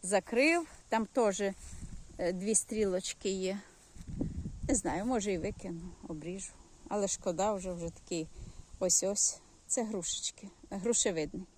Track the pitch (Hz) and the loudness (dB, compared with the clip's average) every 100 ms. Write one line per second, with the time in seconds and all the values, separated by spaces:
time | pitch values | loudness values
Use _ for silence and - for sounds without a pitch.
0 | 185 196 - 233 294 339 320 - - 226 | 4 2 4 4 6 6 2 -12 -2 0
1 | 220 - 220 196 202 196 - - - - | 2 4 4 4 0 -2 -10 -10 -10 -10
2 | - - 175 180 196 214 - 220 202 185 | -12 -2 0 0 2 2 2 0 2 2
3 | - - 202 190 185 202 - - - - | -2 -4 -2 0 0 -2 -8 -20 -20 -16
4 | - - - - - - - - - 170 | -10 -4 -4 -4 -8 -6 0 0 2 -2
5 | 220 247 202 185 180 - 190 170 175 - | 0 0 2 0 -2 -4 -8 -8 -10 -12
6 | - 156 151 190 - - - - - 208 | -10 -8 -6 -8 -10 -14 -20 -20 -4 0
7 | 196 - - 170 202 202 185 175 170 - | 0 0 -2 2 2 2 -2 -4 -6 -8
8 | - 170 160 - - - - - 185 - | -6 -4 -4 -8 -12 -14 -16 0 4 4
9 | 185 202 - - - - - - 220 214 | 4 2 2 0 -14 -20 -2 0 0 -2
10 | 170 - - - 190 - - 196 196 233 | -2 -4 -4 -8 -16 -16 -8 -4 2 4
11 | 226 165 151 - 185 | 4 2 -2 -4 -10